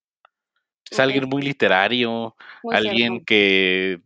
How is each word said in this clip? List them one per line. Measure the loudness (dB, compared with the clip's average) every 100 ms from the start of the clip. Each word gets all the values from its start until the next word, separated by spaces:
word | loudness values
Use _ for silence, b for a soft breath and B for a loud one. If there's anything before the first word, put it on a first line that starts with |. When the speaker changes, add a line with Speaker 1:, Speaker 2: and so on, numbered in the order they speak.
| _ _ _ _ _ _ _ _ -10
Speaker 1:
Es | 0
Speaker 2:
Ok. |
Speaker 1:
alguien | 0 0 -2
muy | -4
literario, | -4 -2 2 2 2 0 -2 -4 -8 -12 B B
Speaker 2:
Muy | -4 -2
Speaker 1:
alguien | 0 0 -2
Speaker 2:
cierto. | -4 0
Speaker 1:
que | 2 4 2 2 0 -2 -6